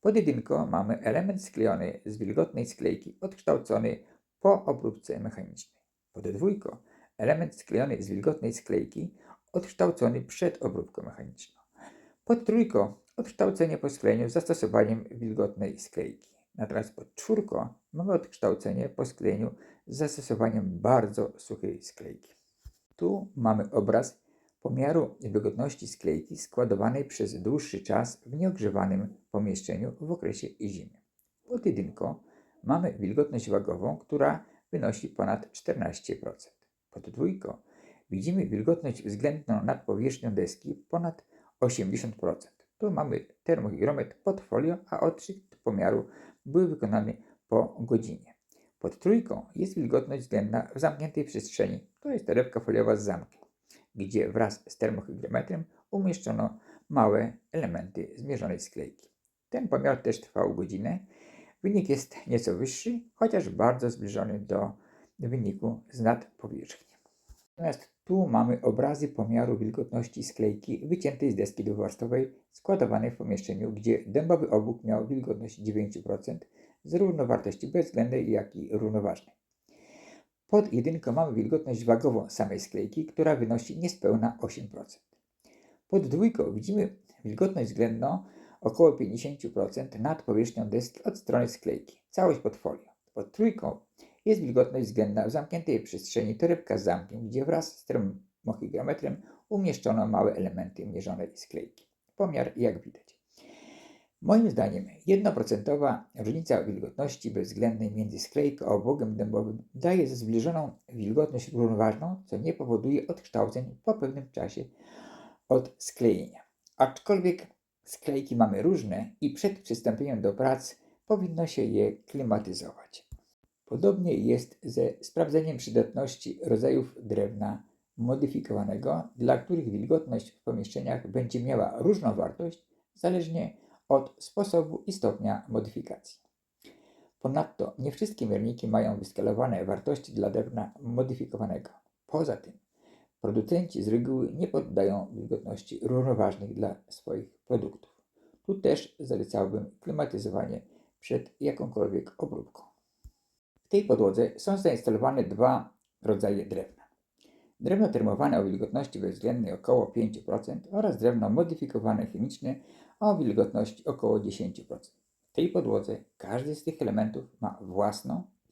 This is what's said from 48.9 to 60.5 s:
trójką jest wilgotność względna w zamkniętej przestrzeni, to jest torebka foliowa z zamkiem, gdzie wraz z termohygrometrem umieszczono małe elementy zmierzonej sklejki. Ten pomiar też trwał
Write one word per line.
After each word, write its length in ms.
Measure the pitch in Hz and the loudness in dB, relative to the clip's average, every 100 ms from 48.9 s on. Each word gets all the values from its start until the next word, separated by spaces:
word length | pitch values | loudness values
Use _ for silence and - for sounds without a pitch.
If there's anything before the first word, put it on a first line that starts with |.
| - | -2
trójką 460 | 180 226 233 - - - | 4 4 2 -8 -8 -4
jest 200 | 190 - | -4 -2
wilgotność 460 | 120 123 131 135 | 2 2 2 -8
względna 460 | 123 110 104 117 - 135 | -2 -2 0 -2 -2 0
w 40 | |
zamkniętej 460 | 151 143 151 151 143 | 0 0 -4 -4 -4
przestrzeni, 540 | - - - - - - _ | -6 -8 0 0 0 -10 _
to 100 | 294 | -4
jest 180 | 254 - | -4 2
torebka 320 | 101 123 113 | 2 2 -2
foliowa 360 | - 110 110 107 | 0 2 4 2
z 80 | |
zamkiem, 380 | 104 87 - _ _ _ _ - _ - | 0 -4 -8 _ _ _ _ -20 _ -10
gdzie 340 | 98 107 - | -2 0 0
wraz 340 | 101 107 - - | 2 0 -2 -16
z 100 | - | -2
termohygrometrem 840 | 110 - - - - - - 170 165 _ _ | -2 -2 -8 -10 -2 -2 -2 -6 -8 _ _
umieszczono 680 | 196 190 165 - 110 110 - _ - _ | -2 0 -2 -4 -2 -2 -4 _ -20 _
małe 440 | 143 107 107 117 - _ | 4 6 4 2 -6 _
elementy 600 | 160 117 82 92 - - - | -6 -4 -4 -6 -8 -10 -10
zmierzonej 440 | 139 123 87 - | -8 -4 -4 -6
sklejki. 500 | - - 73 - _ _ _ _ _ | -8 -10 -10 -12 _ _ _ _ _
Ten 180 | 247 247 | -4 0
pomiar 340 | 135 139 127 | 2 2 2
też 200 | 113 110 | 0 -2
trwał 340 | - - 95 | -4 0 0